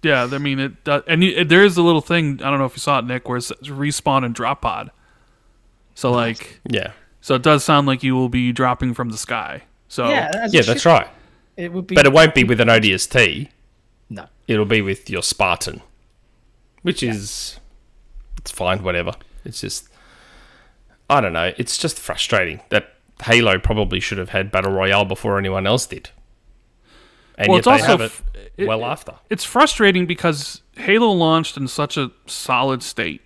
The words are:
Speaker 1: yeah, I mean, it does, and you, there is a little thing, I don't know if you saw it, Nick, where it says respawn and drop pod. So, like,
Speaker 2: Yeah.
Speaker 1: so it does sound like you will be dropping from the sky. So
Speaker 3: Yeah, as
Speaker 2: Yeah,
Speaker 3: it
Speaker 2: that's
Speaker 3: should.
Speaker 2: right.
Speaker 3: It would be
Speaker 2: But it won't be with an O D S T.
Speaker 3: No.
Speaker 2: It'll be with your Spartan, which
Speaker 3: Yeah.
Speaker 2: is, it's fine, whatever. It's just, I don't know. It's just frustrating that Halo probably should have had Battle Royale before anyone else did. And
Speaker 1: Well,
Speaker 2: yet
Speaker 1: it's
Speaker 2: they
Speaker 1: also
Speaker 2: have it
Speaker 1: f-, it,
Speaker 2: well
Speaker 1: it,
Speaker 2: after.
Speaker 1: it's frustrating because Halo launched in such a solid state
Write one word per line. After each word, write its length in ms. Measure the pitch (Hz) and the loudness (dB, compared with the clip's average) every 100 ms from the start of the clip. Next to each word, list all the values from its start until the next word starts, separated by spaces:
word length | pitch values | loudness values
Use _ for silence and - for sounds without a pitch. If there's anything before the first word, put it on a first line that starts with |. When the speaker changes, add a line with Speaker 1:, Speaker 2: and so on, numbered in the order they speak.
Speaker 1:
yeah, 240 | 160 135 123 | 2 0 0
I 60 | 139 | -4
mean, 200 | 143 135 | -4 -4
it 240 | 135 - | -6 -8
does, 200 | - 143 - | -2 -2 0
and 160 | 165 | 2
you, 220 | 185 156 | 4 2
there 200 | 175 175 | 4 6
is 120 | 202 175 | 6 6
a 60 | |
little 180 | 170 160 | 4 4
thing, 400 | - 170 151 139 | 2 0 0 -2
I 60 | 135 | -2
don't 100 | 139 | -2
know 60 | |
if 100 | 135 - | -2 -4
you 40 | |
saw 200 | - 135 | -2 -2
it, 40 | |
Nick, 240 | 120 123 - | -2 -8 -6
where 80 | 123 | -6
it 60 | |
says 160 | - - | -6 -12
respawn 600 | 139 139 147 143 - 135 | -14 -4 -4 -2 0 0
and 100 | 123 | 0
drop 280 | 117 120 139 | -4 -4 -4
pod. 280 | 120 104 104 _ _ _ _ _ _ _ _ _ _ | -4 -6 -12 _ _ _ _ _ _ _ _ _ _
So, 160 | - 131 | -6 -2
like, 500 | 123 117 110 - - - | 0 -2 -6 -14 -18 -6
Speaker 2:
Yeah. 240 | 110 - - _ _ | -6 -6 -14 _ _
Speaker 1:
so 140 | - | -2
it 80 | 131 | 0
does 200 | 151 151 | 4 2
sound 240 | - 147 139 | 4 2 2
like 160 | 131 | -2
you 120 | 131 131 | 0 0
will 140 | 127 | 0
be 220 | 127 123 | 0 -2
dropping 420 | 120 127 123 127 | 0 -2 0 -4
from 160 | 117 120 | -4 -8
the 80 | 107 | -8
sky. 460 | - 117 80 67 _ _ _ | -6 -8 -8 -12 _ _ _
So 200 | - 120 | -4 0
Speaker 3:
Yeah, 220 | - 156 | 0 -2
as 200 | 190 226 | -4 2
Speaker 2:
Yeah, 60 | 165 | 2
Speaker 3:
it 60 | 107 | 4
Speaker 2:
that's 140 | 123 | 2
Speaker 3:
should. 80 | 170 | 6
Speaker 2:
right. 200 | 151 - - _ _ _ - | 4 4 -14 _ _ _ -12
Speaker 3:
It 160 | 175 | -10
would 140 | 180 180 | -8 0
be 80 | |
Speaker 2:
But 120 | 180 139 | 4 6
it 60 | |
won't 220 | 143 160 | 8 6
be 100 | 135 | 6
with 160 | 123 117 | 2 2
an 80 | 113 | 4
O 100 | 113 | 4
D 120 | 107 | 4
S 140 | 92 - | 0 0
T. 440 | 131 104 73 143 _ _ _ _ _ _ | 2 2 0 -10 _ _ _ _ _ _
Speaker 3:
No. 160 | 101 - _ - | -18 -18 _ -2
Speaker 2:
It'll 160 | 110 | 0
be 180 | 104 110 | 2 0
with 260 | 98 95 - | 0 -6 -6
your 140 | 92 | -6
Spartan, 580 | - - 95 82 - - - _ _ _ _ _ _ _ _ _ | -6 -2 -2 -2 -6 -12 -20 _ _ _ _ _ _ _ _ _
which 200 | 175 170 | -6 -4
Speaker 3:
Yeah. 100 | 123 | -4
Speaker 2:
is, 460 | 107 98 - - - - _ _ _ _ - - - | -6 -8 -12 -14 -16 -20 _ _ _ _ -20 -14 -14
it's 120 | - | -12
fine, 320 | - 90 95 | -6 -4 -2
whatever. 300 | 92 87 85 - - - | -2 -4 -6 -10 -16 -18
It's 160 | - - | -14 -12
just, 280 | 98 - - _ _ _ - - _ _ _ _ _ _ _ | -10 -10 -14 _ _ _ -20 -20 _ _ _ _ _ _ _
I 120 | 143 | 0
don't 120 | 101 | 2
know. 200 | 82 87 - | -2 -2 -4
It's 220 | 120 - | -6 -4
just 200 | 165 - | -6 -6
frustrating 600 | - 78 - 104 90 76 _ | -10 -8 -2 0 0 -6 _
that 240 | 104 - _ _ _ | -2 -2 _ _ _
Halo 340 | - 117 113 92 | 2 4 4 2
probably 420 | - 107 98 95 | 0 0 -2 -4
should 180 | - 98 | -6 -8
have 120 | 92 | -4
had 200 | 98 98 | -4 -2
Battle 220 | 95 95 | -2 -2
Royale 320 | 95 95 98 | 0 2 2
before 340 | 98 95 104 98 | 2 -2 -2 -2
anyone 280 | 98 95 98 | -2 -2 0
else 200 | 123 - | 0 -2
did. 240 | - - _ _ _ _ _ _ _ _ _ _ _ _ - | -12 -18 _ _ _ _ _ _ _ _ _ _ _ _ -4
And 120 | - | 2
Speaker 1:
Well, 80 | 185 | 4
Speaker 2:
yet 20 | |
Speaker 1:
it's 60 | 240 | 6
Speaker 2:
they 60 | |
Speaker 1:
also 140 | 277 - | 4 4
Speaker 2:
have 140 | - | 2
it 40 | |
Speaker 1:
f-, 180 | 113 - - - - - | 0 -6 -10 -10 -18 -6
it, 100 | 139 | -4
Speaker 2:
well 140 | 110 | -2
Speaker 1:
it, 40 | 120 | -4
Speaker 2:
after. 280 | 156 - - _ | -8 -12 -20 _
Speaker 1:
it's 140 | - | -8
frustrating 640 | - 240 294 - 208 180 180 | -2 2 2 4 2 2 -2
because 560 | 170 170 147 139 - _ - | -2 -2 -2 -8 -14 _ -10
Halo 340 | - 214 233 | 0 2 2
launched 460 | 185 160 160 156 - | 2 2 2 -2 -6
in 100 | 131 | -8
such 280 | - 147 - | -6 -6 -4
a 140 | 131 _ - | -6 _ -14
solid 560 | - - 127 135 131 | -12 -2 -2 0 -4
state 400 | - - 90 76 | -8 -8 -8 -8